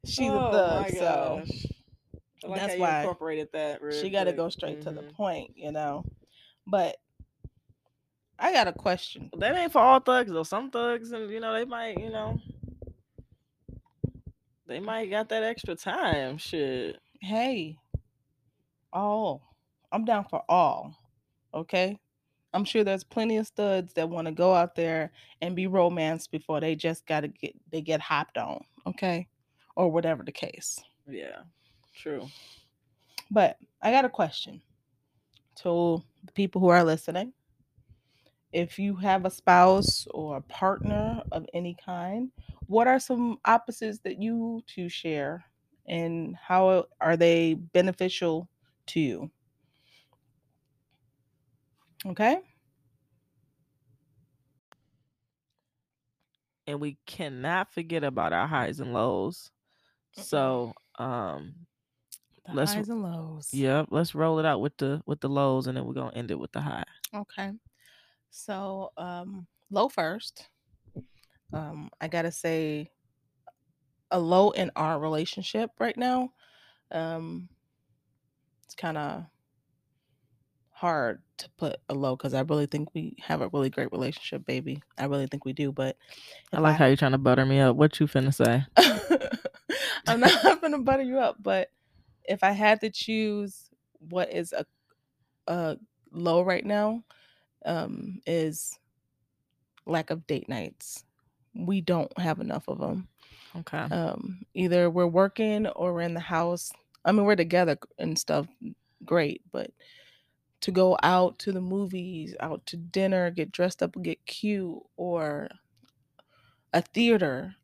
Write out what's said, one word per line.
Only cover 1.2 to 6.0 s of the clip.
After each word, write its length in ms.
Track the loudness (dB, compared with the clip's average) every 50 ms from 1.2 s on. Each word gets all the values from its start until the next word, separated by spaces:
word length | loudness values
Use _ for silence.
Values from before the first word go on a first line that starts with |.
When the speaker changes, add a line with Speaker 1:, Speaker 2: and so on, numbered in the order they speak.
| 0 -2 -4 -6 -6
Speaker 2:
gosh. 220 | -10 -10 -8 -8 -10 -10 _ _ _ _ _ _ _ -20 -20 _ _ _ _ -12
I 40 | -8
like 120 | -6 -4
Speaker 1:
that's 100 | -4 -2 -2
Speaker 2:
how 40 |
you 40 | 0
Speaker 1:
why 200 | 2 2 2 2
Speaker 2:
incorporated 480 | 0 -2 -4 -4 -6 -6 -4 -6 -6 -6 -6
that 300 | -4 -4 -4 -6 -6 -8
real 180 | -6 -6 -4
Speaker 1:
she 100 | -4 -2
gotta 200 | 0 0 0 0
Speaker 2:
quick. 60 | 0
Speaker 1:
go 120 | -2 -4 -4
straight 320 | -6 -8 -8 -8 -8 -8 -10
to 80 | -10
the 120 | -10 -10 -12
Speaker 2:
Mm-hmm. 140 | -16 -8
Speaker 1:
point, 340 | -4 -4 -4 -4 -4 -8 -14 -18
you 140 | -12 -12 -8 -6
know. 320 | -4 -4 -4 -6 -6